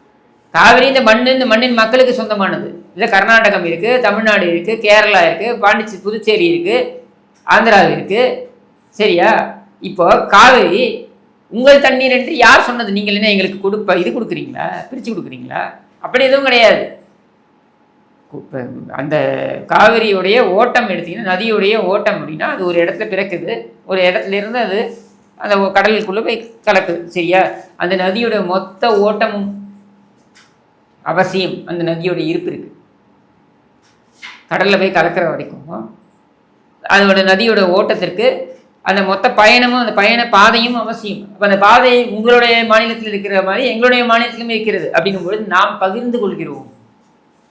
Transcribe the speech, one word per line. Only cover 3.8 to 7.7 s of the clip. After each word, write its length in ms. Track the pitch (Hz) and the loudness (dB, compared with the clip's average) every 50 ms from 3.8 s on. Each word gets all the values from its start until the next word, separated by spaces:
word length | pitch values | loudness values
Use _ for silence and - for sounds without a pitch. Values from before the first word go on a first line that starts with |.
| 208 226 254 254 | -2 0 0 0
தமிழ்நாடு 440 | 233 202 202 214 220 220 208 196 180 | 0 0 0 0 0 2 2 2 2
இருக்கு, 320 | 170 170 170 170 208 226 220 | 0 -2 -2 -2 -4 -4 -2
கேரளா 400 | 208 208 208 214 214 208 208 185 | 2 4 4 6 6 4 4 4
இருக்கு, 360 | 170 165 170 170 202 240 240 214 | 4 2 0 -2 -4 -6 -4 0
பாண்டிச்சேரி, 440 | 202 202 214 220 214 220 196 175 | 2 2 2 2 -2 -6 -12 -10
புதுச்சேரி 440 | 180 202 220 226 - 220 214 185 175 | -8 -8 -8 -4 -2 0 0 2 2
இருக்கு, 560 | 165 170 170 170 190 233 254 - - - - - _ _ _ _ _ _ _ _ - | 0 0 0 0 -2 -2 -2 -2 -4 -8 -14 -20 _ _ _ _ _ _ _ _ 2
ஆந்திரா 400 | 180 214 226 226 | 2 4 4 6